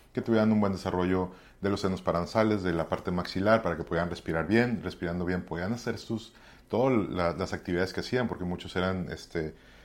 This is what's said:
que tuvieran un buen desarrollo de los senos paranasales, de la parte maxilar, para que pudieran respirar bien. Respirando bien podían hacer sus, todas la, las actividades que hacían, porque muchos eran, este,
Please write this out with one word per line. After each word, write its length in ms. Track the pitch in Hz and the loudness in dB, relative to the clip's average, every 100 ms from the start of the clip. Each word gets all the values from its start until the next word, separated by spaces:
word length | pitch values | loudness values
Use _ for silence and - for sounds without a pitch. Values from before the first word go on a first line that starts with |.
| - | -10
que 80 | - | -4
tuvieran 300 | 113 113 110 | 2 4 6
un 80 | 107 | 6
buen 120 | 101 | 4
desarrollo 560 | 92 95 90 90 92 90 - - - | 0 0 2 2 2 0 -8 -20 -4
de 80 | 101 | -2
los 120 | 101 | 0
senos 200 | 98 90 | 0 0
paranasales, 600 | - 82 87 113 110 104 | 0 0 2 2 4 2
de 100 | 90 | 2
la 160 | 82 80 | 0 0
parte 220 | 90 - | -2 -2
maxilar, 500 | 90 85 95 101 110 | -4 -2 0 4 4
para 160 | 90 80 | 2 -2
que 60 | |
pudieran 260 | 82 82 87 | -2 -2 -2
respirar 380 | 85 - 80 80 | -4 -4 -2 2
bien. 340 | 113 120 110 | 2 2 -2
Respirando 420 | 90 - 87 87 87 | -6 -6 -4 -2 -2
bien 180 | 90 | -2
podían 300 | 87 80 92 | -4 -6 -4
hacer 260 | 120 120 104 | -4 -6 -6
sus, 340 | - 113 - - - - - | -6 -8 -8 -20 -20 -20 -4
todas 400 | 104 135 117 87 | 2 4 2 2
la, 240 | 90 85 | 0 0
las 200 | 80 90 | 0 -4
actividades 400 | 92 - 87 92 | -4 -2 0 0
que 60 | - | -2
hacían, 280 | - 127 117 | -2 -2 -2
porque 180 | 90 90 | -4 -6
muchos 300 | 87 90 92 | -6 -6 -2
eran, 340 | 92 92 87 | 0 -2 -6
este, 420 | - - 85 78 - - - | -10 -8 -6 -6 -8 -20 -20